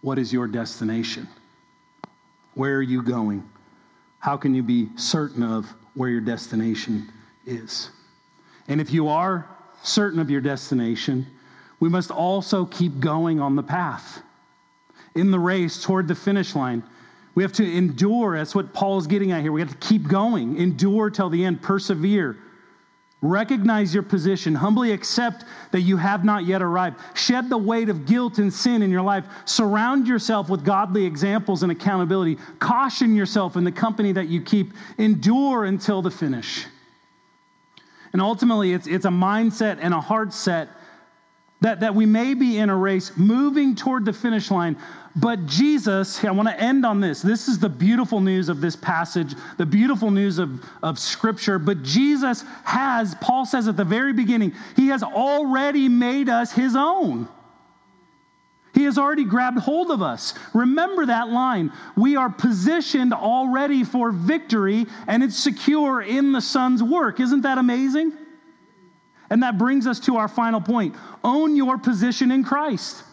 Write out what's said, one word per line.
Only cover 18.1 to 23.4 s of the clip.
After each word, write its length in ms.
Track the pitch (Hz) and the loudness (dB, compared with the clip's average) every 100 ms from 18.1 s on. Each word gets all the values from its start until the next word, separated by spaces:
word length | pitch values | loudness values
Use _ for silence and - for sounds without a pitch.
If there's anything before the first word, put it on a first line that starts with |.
| 233 220 160 | 2 0 -2
That's 180 | 151 | -2
what 200 | 202 190 | -4 -4
Paul 240 | - 196 196 | -2 -2 0
is 80 | 156 | 0
getting 240 | 202 196 | 0 0
at 100 | 170 | -2
here. 100 | 151 | -2
We 80 | 151 | -2
have 100 | 165 | -4
to 180 | - - | -8 0
keep 180 | 220 151 | 2 4
going, 500 | 196 220 220 120 147 | 0 2 0 -2 0
endure 520 | 180 139 196 208 214 | 0 2 2 2 0
till 200 | 214 190 | -2 -2
the 140 | 170 | 0
end, 180 | 185 170 | 0 -2
persevere. 760 | - 196 196 180 175 208 151 107 - - _ _ _ _ _ _ | -2 -2 0 -2 2 2 0 -6 -16 -20 _ _ _ _ _ _
Recognize 720 | 143 190 | -2 0